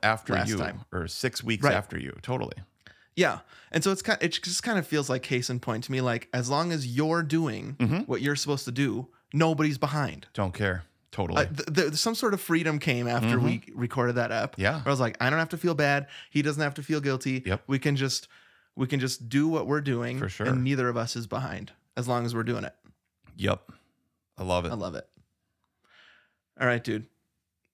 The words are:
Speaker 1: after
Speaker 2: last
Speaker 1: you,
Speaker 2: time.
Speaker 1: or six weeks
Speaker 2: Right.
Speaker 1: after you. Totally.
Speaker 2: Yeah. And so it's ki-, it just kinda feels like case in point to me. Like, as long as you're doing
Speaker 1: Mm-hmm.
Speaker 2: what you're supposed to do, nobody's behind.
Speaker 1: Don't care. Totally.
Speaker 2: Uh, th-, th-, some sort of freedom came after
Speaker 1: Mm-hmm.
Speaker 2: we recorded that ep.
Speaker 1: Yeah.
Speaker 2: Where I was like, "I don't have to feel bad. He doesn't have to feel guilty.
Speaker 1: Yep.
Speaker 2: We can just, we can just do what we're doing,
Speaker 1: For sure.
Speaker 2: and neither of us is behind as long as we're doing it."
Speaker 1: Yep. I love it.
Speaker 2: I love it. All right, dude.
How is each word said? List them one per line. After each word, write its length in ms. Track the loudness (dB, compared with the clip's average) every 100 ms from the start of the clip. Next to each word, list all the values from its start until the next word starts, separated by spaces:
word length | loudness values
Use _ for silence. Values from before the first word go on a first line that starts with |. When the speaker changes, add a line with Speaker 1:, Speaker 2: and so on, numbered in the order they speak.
Speaker 1:
after 300 | 2 2 0
Speaker 2:
last 160 | 0 2
Speaker 1:
you, 80 | 0
Speaker 2:
time. 280 | -2 -6 -8
Speaker 1:
or 160 | -6 -4
six 360 | -2 -4 -2
weeks 200 | -2 2
Speaker 2:
Right. 100 | 4
Speaker 1:
after 240 | 2 0 -6
you. 180 | -8 -10
Totally. 320 | -6 -4 -4 -10 -16 _ -20 -20 _ 2
Speaker 2:
Yeah. 240 | 2 2 -10 -20 -4
And 120 | 0
so 80 | 2
it's 100 | 0
ki-, 100 | 0 0
it 120 | 0 -2
just 180 | -4 -4
kinda 220 | 0 0
feels 260 | 0 0 0
like 140 | -2
case 260 | 0 -2 0
in 100 | -4
point 260 | -2 -4 -2
to 60 |
me. 100 | 0
Like, 260 | 2 0 -2
as 160 | -2 0
long 220 | 2 2
as 140 | -2 -2
you're 380 | 0 2 2
doing 520 | 2 0 0 -2 -6 0
Speaker 1:
Mm-hmm. 180 | 2 2
Speaker 2:
what 200 | 0 -2
you're 140 | 0 0
supposed 300 | 0 -2 -2
to 60 |
do, 360 | 0 0 0 -6 _ _
nobody's 460 | 4 4 4 2 2
behind. 480 | 0 0 -2 -4 -8
Speaker 1:
Don't 200 | -2 -2
care. 300 | 0 0 -2 -6 _ _
Totally. 300 | -6 -2 0
Speaker 2:
Uh, 40 | 0
th-, 280 | -2 -2
th-, 200 | 2 2 2
some 180 | 0
sort 200 | 0 0 0
of 60 |
freedom 360 | 2 2 2 0
came 280 | 2 0 2
after 220 | 2 2 4
Speaker 1:
Mm-hmm. 80 | 2
Speaker 2:
we 180 | 0 -4
recorded 400 | -4 -2 0 2 2
that 140 | 0
ep. 240 | 0 -2 0
Speaker 1:
Yeah. 180 | 0 2
Speaker 2:
Where 120 | 0
I 20 |
was 80 | 2
like, 180 | 0 0
"I 100 | 2
don't 80 | 2
have 100 | 0
to 80 | 0
feel 160 | 0
bad. 320 | 2 2 2 -2 -12 -4
He 140 | 0
doesn't 180 | 0 2
have 140 | -2 -2
to 80 |
feel 180 | -2 0
guilty. 400 | 0 0 -2 -2 -2
Speaker 1:
Yep. 160 | -2 0
Speaker 2:
We 140 | 0
can 160 | 2 2
just, 320 | 0 -2 -8 -20 _ _ _ -4
we 100 | -2
can 140 | 0
just 280 | -2 -4 0
do 200 | 2 2
what 180 | 2 0
we're 160 | 0
doing, 380 | 0 -2 -2 -4
Speaker 1:
For 100 | -6
sure. 160 | -2 0
Speaker 2:
and 160 | 2
neither 240 | 2 2 2
of 100 | 0
us 180 | -2 -4
is 100 | -6
behind 460 | -6 -6 -8 -12 -18 _ -4
as 100 | 0
long 200 | 0 0
as 80 | -2
we're 80 |
doing 200 | -2 -2
it." 120 | -4 -10 -20 _ _ _ -18 -2
Speaker 1:
Yep. 340 | 0 0 -4 -20 _ _ _ _ _ -6
I 40 |
love 220 | 0 0 0
it. 60 |
Speaker 2:
I 40 | -4
love 200 | -6 -8
it. 120 | -12 _ _ _ _ _ _ _ _ -20 -20 _ _ _ _ 0
All 60 | 2
right, 160 | 2
dude. 220 | 0 -6 -6 _ _ _ _ _ _